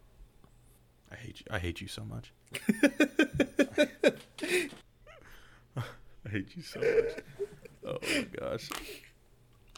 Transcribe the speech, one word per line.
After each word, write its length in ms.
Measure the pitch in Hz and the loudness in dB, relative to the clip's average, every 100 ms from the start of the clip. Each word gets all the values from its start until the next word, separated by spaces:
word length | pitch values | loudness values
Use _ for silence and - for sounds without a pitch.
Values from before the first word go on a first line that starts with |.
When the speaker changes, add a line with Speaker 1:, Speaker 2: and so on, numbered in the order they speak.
| - - - - - - - - _ _ - | -20 -20 -20 -20 -20 -20 -20 -20 _ _ -18
Speaker 1:
I 20 | |
hate 240 | - 107 90 | -14 -14 -14
you. 80 | - | -8
I 120 | 107 | -4
hate 200 | 87 82 | -4 -6
you 60 | 95 | -8
so 180 | - | -10
much. 280 | 107 110 - - - | -10 -10 -12 -18 -14
Speaker 2:
<laughs> 200 | - - 214 277 - 285 - 302 - 269 - 277 - 294 - - - - - 339 359 294 - - _ - 640 - - - - - 131 | -4 0 4 4 6 2 4 2 2 2 2 2 4 2 4 4 4 -4 -8 0 0 0 -6 -20 _ -20 -20 -20 -20 -20 -20 -10 -6
Speaker 1:
I 520 | 120 - - - - | -6 -8 -20 -16 -6
hate 280 | 101 - 175 | -6 -6 -10
you 60 | |
so 180 | - - | -12 0
much. 440 | - 453 - - - - 403 - - - - | 4 4 2 -2 -10 -8 -8 -10 -20 -12 -8
Oh 120 | - | -4
my 200 | - 302 - - | -2 -2 -2 -4
gosh. 320 | - 113 - - - - - - _ _ _ - - | -4 -4 -6 -10 -10 -14 -18 -20 _ _ _ -20 -16